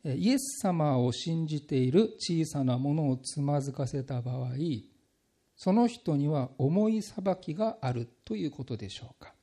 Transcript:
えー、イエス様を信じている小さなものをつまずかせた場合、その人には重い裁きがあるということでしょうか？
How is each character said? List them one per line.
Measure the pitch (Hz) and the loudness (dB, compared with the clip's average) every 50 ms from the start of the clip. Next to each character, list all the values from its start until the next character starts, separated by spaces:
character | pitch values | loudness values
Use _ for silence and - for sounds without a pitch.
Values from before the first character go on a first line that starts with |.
| _ | _
え | 156 127 | -4 -2
ー、 | |
イ | 165 180 220 | 0 2 2
エ | 262 | 2
ス | 269 269 - - - | 2 0 -4 -8 -2
様 | - 196 175 165 151 147 135 127 | 0 0 2 4 4 4 4 4
を | 123 123 | 4 2
信 | 123 - - 165 165 165 160 | 0 -2 -2 -2 -2 0 0
じ | 151 156 147 147 | -2 -2 -4 -4
て | - 147 | -2 0
い | 135 127 127 | 2 2 4
る | 127 190 226 220 - - | 6 4 4 4 0 -8
小 | - - 170 165 160 | -4 -2 0 0 0
さ | 160 - 143 135 | -2 -2 0 0
な | 127 123 | 2 2
も | 123 135 143 147 | 0 0 0 0
の | 160 156 139 | 2 2 0
を | 131 | 0
つ | 127 131 - - 147 | -2 -4 -8 -4 -2
ま | 143 139 147 143 | -2 0 0 0
ず | 135 139 127 | -2 -2 -4
か | - 139 | -4 -4
せ | 127 - 139 127 | -4 -4 -6 -6
た | 131 135 123 | -4 -6 -4
場 | 117 127 127 | -4 -4 -4
合、 | 131 127 127 127 135 160 170 135 107 - - _ _ _ _ _ _ _ _ _ _ _ _ _ | -4 -4 -4 -4 -4 -2 -2 -4 -4 -8 -14 _ _ _ _ _ _ _ _ _ _ _ _ _
そ | _ - 190 185 | _ 0 2 4
の | 226 240 | 4 4
人 | 233 240 - _ - 151 | 2 0 -4 _ 0 0
に | 143 143 | 2 2
は | 147 156 143 127 - - | 2 2 0 0 -2 -2
重 | - 139 139 165 202 214 220 | 0 2 2 4 4 2 2
い | 220 220 | 2 0
裁 | 202 - - - 190 202 180 | -2 -4 -10 -4 -2 -2 -2
き | 185 - - 151 | -2 -4 -8 -4
が | 175 220 220 - - | -2 -2 -2 -2 -4
あ | - 127 | -4 -4
る | 123 117 117 - _ _ _ | -2 -2 -4 -8 _ _ _
と | - 220 | -8 -6
い | 208 175 | -4 -4
う | 151 | -6
こ | - - 131 | -6 -8 -8
と | - 123 | -8 -8
で | 104 107 95 | -8 -8 -10
し | - - | -12 -14
ょ | - 120 - _ | -16 -18 -20 _
う | - | -20
か？ | - - _ | -20 -20 _